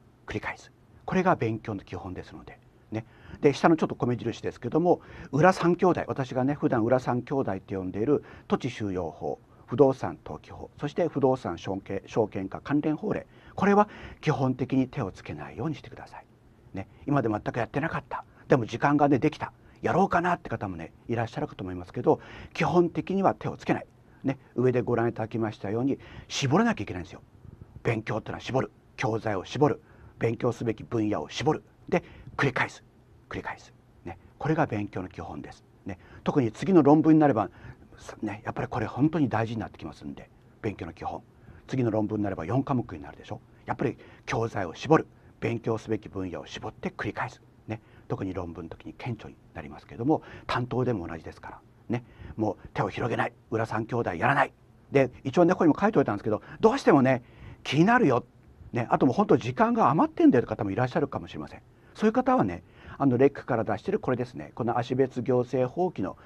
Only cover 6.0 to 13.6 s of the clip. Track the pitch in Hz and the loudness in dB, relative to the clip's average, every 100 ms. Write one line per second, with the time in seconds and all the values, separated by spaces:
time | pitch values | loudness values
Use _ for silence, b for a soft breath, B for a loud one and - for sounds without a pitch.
6 | - 113 131 127 131 147 151 123 113 127 | -2 -4 -4 -2 -2 0 0 2 2 2
7 | 131 123 123 135 113 95 - 95 92 95 | 2 -4 -2 -2 -2 -6 -6 -6 -6 -2
8 | 117 143 B B - 196 131 - 104 92 | 2 2 B B -4 -2 -2 -6 -4 -4
9 | 82 - 78 - - b - 117 135 127 | -6 -6 -8 -8 -14 b -4 6 6 4
10 | 92 78 - 76 - - 73 - 147 - | -6 -8 -12 -14 -14 -18 -18 -10 -8 -4
11 | 165 143 135 127 98 87 - 95 - 98 | -2 2 2 2 -4 -8 -6 -8 -6 -8
12 | - - 104 104 95 - - 147 156 151 | -2 0 0 -2 -8 -8 -2 -2 0 -4
13 | 208 - - B B - | -4 -6 -8 B B -2